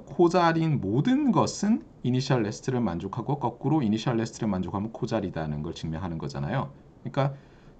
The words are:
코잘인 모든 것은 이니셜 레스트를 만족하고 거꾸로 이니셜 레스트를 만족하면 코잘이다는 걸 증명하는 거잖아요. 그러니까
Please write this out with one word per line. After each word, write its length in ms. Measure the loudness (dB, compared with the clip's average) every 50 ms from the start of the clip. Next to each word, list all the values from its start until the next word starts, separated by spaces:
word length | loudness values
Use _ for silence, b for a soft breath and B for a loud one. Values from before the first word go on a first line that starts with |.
| -6
코잘인 720 | -4 2 4 4 6 6 6 4 4 4 2 2 2 0 0
모든 500 | 0 0 2 2 4 4 2 4 4 4
것은 540 | 4 4 2 2 0 0 2 2 2 2 0 -6 -12 -4
이니셜 400 | -2 0 0 2 2 2 2 2
레스트를 380 | 2 0 -4 -4 -4 -2 0 0
만족하고 580 | 0 0 0 -2 -4 -6 -6 -4 -4 -2 -2 -2
거꾸로 440 | -2 -4 -4 -2 0 0 2 2
이니셜 340 | 2 2 2 0 0 0 0
레스트를 320 | 0 -2 -2 -4 -4 -2 -2
만족하면 440 | 0 -2 -2 -4 -4 -4 -4 -6
코잘이다는 720 | -6 -6 -4 -2 -2 -2 -2 -2 -4 -4 -4 -4 -4 -4
걸 120 | -6 -6 -8
증명하는 440 | -6 -6 -6 -6 -4 -6 -6 -6 -6
거잖아요. 540 | -6 -6 -6 -6 -4 -2 -2 -4 -4 -6 B B B B -20 -14 -14
그러니까 300 | -6 -2 0 0 0 -2 B B B B B B B B